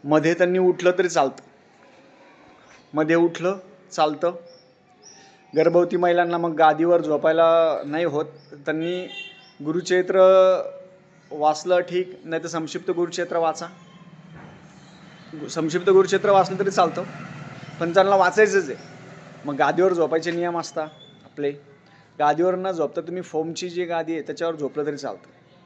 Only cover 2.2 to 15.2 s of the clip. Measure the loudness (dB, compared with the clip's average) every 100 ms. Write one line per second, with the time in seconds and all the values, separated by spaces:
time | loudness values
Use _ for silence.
2.2 | -20 _ -20 -20 -20 -20 _ -2 2 4
3.2 | 2 0 -4 -4 -8 -20 _ -2 -2 0
4.2 | -4 -6 -12 -20 _ _ _ _ _ -20
5.2 | -20 _ _ 0 2 4 2 2 2 2
6.2 | 0 -2 -2 4 4 4 2 2 2 0
7.2 | 2 4 4 4 2 0 -4 -4 -2 -2
8.2 | -6 -10 _ -12 -6 -4 -4 -6 -10 -14
9.2 | -18 -20 -20 -12 -6 -6 0 0 2 6
10.2 | 6 8 6 2 -2 -12 -20 -20 _ _
11.2 | -14 -2 -2 0 0 0 0 -4 -6 -10
12.2 | -8 -8 -6 -8 -8 -8 -6 -4 -4 -4
13.2 | -4 -2 -2 -2 -8 -16 -20 -20 -20 -20
14.2 | -20 -20 -20 -20 -20 -20 -20 -20 -20 -20